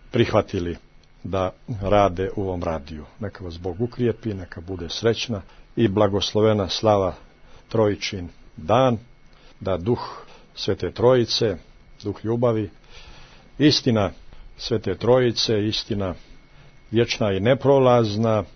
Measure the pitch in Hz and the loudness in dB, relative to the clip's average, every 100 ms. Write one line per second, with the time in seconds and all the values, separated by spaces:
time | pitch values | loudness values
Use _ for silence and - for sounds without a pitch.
0 | - 117 117 110 - 98 87 80 - - | -4 0 2 2 0 -2 -4 -8 -14 -20
1 | - _ 95 95 92 - - 110 98 104 | -20 _ -6 -2 -2 -4 -12 -6 2 4
2 | 98 87 95 - 95 90 85 80 78 78 | 4 2 -4 -4 -4 -4 -4 -6 -8 -14
3 | 76 - 101 - 90 82 92 87 120 - | -16 -12 -12 -10 -14 -10 -8 -6 -6 -2
4 | 120 107 113 98 87 - 85 92 82 - | -2 -2 -6 -8 -10 -14 -12 -10 -10 -4
5 | 113 110 - 104 - - - - 117 98 | -2 0 -4 -8 -10 -20 -10 0 2 4
6 | 104 98 - 107 110 107 90 - 110 101 | 2 2 -2 2 2 2 -2 0 2 2
7 | 92 - - _ - - - 113 107 98 | 2 -4 -14 _ -20 -20 -6 0 0 0
8 | - 101 85 - - - 78 113 131 117 | -6 -8 -10 -14 -20 -10 0 2 2 0
9 | - - - - - - 98 90 87 120 | -6 -20 -20 -20 -20 -10 -4 -4 -2 -4
10 | - - - - - - - 98 90 - | -4 -14 -18 -20 -20 -10 -6 -4 -4 0
11 | 117 127 117 - 113 82 - - - - | 4 4 2 0 -2 -4 -10 -20 -20 -14
12 | 107 95 107 117 123 110 104 - - - | -10 -8 -4 0 0 0 -4 -10 -20 -20
13 | - - - - - - 147 - - 113 | -20 -20 -20 -20 -14 2 4 4 2 2
14 | 95 - - - - - - 110 104 87 | 0 -4 -18 -20 -20 -14 -4 -4 -4 -2
15 | 107 127 123 104 - 110 107 101 - 101 | 2 4 4 0 -2 0 0 -4 -4 -4
16 | 95 82 - - - - - - - 110 | -4 -8 -14 -20 -20 -20 -20 -20 -4 0
17 | 117 - 107 95 104 135 131 139 127 123 | 2 0 0 2 2 2 4 6 6 4
18 | 113 104 113 110 92 | 4 0 0 0 -2